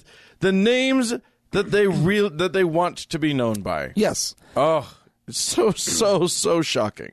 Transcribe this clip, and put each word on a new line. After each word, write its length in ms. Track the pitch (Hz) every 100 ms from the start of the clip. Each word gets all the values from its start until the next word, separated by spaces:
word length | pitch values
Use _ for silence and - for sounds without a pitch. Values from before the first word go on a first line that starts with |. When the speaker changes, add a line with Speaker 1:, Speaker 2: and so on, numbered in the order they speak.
| - - - _
Speaker 1:
the 120 | 240
names 640 | 190 214 254 262 269 233 247 - _ _
that 180 | 190 196
they 160 | 196 202
real-, 440 | 156 156 208 202
that 220 | 151 180
they 120 | 190
want 320 | 180 156 175 -
to 200 | - 165
be 140 | 156
known 280 | 139 117 107
by. 300 | 95 80 69
Speaker 2:
Yes. 400 | - 208 - - - - 120
Speaker 1:
Oh, 360 | 147 156 110 - _ _ -
it's 100 | 113
so, 320 | - - 220
so, 560 | - - 269 214 190 165
so 340 | - 180 170
shocking. 500 | 160 127 104 - 53